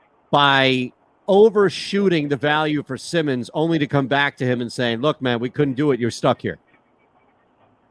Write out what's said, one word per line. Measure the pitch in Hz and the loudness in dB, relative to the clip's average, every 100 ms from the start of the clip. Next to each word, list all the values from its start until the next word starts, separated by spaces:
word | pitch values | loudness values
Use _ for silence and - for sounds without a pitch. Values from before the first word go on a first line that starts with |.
| _ _ _ | _ _ _
by | 147 143 139 135 127 123 - _ _ - | 2 4 4 2 0 -4 -10 _ _ 0
overshooting | 196 220 202 190 - - 196 196 165 143 | 4 6 4 0 -2 -6 0 0 0 -2
the | 135 | -2
value | 147 156 156 147 | 0 0 0 -2
for | - 123 | -6 -10
Simmons, | - 170 147 127 110 | -6 -2 -2 -4 -4
only | - 165 165 | -4 -2 -2
to | 147 | 0
come | 139 127 | -2 0
back | 139 143 - | 0 0 -2
to | 127 | -2
him | 123 | -2
and | 117 | -4
saying, | - 120 113 | -4 -4 -2
"Look, | 151 - | -2 -2
man, | 127 117 | -2 -2
we | 123 | -4
couldn't | - 139 123 | -2 -2 -2
do | 151 | -2
it. | 120 | -2
You're | 117 | -4
stuck | - 143 120 | -2 -2 0
here." | 107 78 _ _ _ _ _ _ _ _ _ _ _ _ _ | -4 -10 _ _ _ _ _ _ _ _ _ _ _ _ _